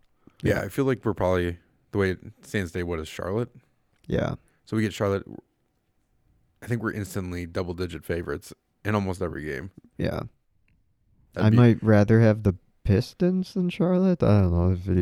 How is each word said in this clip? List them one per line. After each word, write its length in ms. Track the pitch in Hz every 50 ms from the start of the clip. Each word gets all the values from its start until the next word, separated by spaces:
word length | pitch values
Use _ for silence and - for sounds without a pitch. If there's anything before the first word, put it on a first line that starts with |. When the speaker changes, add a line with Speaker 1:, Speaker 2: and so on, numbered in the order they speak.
| _ _ _ _ _ _ _ _
Speaker 1:
Yeah, 200 | - - - -
Speaker 2:
Yeah. 20 | -
Speaker 1:
I 20 | 101
feel 160 | - - 135
like 200 | 135 127 - -
we're 100 | 117 98
probably, 420 | - 95 90 92 90 87 87 87 - _ _ _ _ _ _
the 80 | - 101
way 120 | 95 92 90
it 80 | - - - - _ -
stands 280 | - - 107 92 82
today, 140 | - 92 87
what 160 | 85 85 80
is 80 | 78 -
Charlotte? 400 | - - - 87 98 113 123 - - - _ _ _ _ _ _ _ _ _
Speaker 2:
Yeah. 300 | - - - - - - - _ _ _ _ _
Speaker 1:
So 100 | _ 110
we 80 | 113 110
get 80 | 104 -
Charlotte, 320 | - 110 101 98 98 - - 52 - - _ _ _ _ _ _ _ _ _ _ _ _ _ _ _ _ _ _ _ _ _ _ _ -
I 40 |
think 140 | - 123 113
we're 120 | 110 110 -
instantly 520 | 107 98 - - 101 92 90 87 87 87
double-digit 580 | 82 85 98 92 87 87 85 92 85 80 76 -
favorites 480 | - 87 85 85 76 71 - - - - - _ _ _ _ -
in 100 | 104 107
almost 260 | 104 98 95 92 95
every 240 | 95 82 78 76 73
game. 280 | 76 69 64 - 98 - - - _ _ -
Speaker 2:
Yeah. 220 | - - - - - - _ _ _ _ _ _ _ _ _ _ _ _ _ _ _ _ _ _ _ _ -
Speaker 1:
That'd 140 | - 104
Speaker 2:
I 40 | 110
Speaker 1:
be 60 | 113
Speaker 2:
might 260 | 120 123 120 107 - 104
rather 380 | 110 107 104 104 104 113 113
have 240 | 117 110 107 110 107
the 100 | 101 90 - _ _ _ _ -
Pistons 680 | - 101 95 120 - - - 180 180 185 185 180 - -
than 140 | 190 180 175
Charlotte. 540 | - - 170 180 180 180 190 190 180 - -
I 200 | - 104 104 95
don't 100 | 87 85
know 180 | 87 87 90 92
if 140 | 87 90 95
it 100 | 92 92